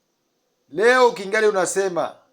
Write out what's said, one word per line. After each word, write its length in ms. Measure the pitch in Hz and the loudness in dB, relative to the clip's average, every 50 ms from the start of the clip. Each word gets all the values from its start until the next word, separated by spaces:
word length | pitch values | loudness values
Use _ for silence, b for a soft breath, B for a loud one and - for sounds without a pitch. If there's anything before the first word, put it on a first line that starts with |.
| _ _ _ _ _ _ _ _ _ _ _ _ _ _ | _ _ _ _ _ _ _ _ _ _ _ _ _ _
Leo 400 | 139 170 220 240 254 254 247 233 | -6 0 2 2 4 4 2 2
ukingali 380 | - 190 202 190 202 220 214 | 0 -2 -6 -4 -2 2 2
unasema, 720 | 208 196 190 175 165 - 190 196 190 175 160 135 107 - - _ _ | 2 2 0 -2 -2 -2 -2 -2 -2 -2 -4 -4 -6 -8 -14 _ _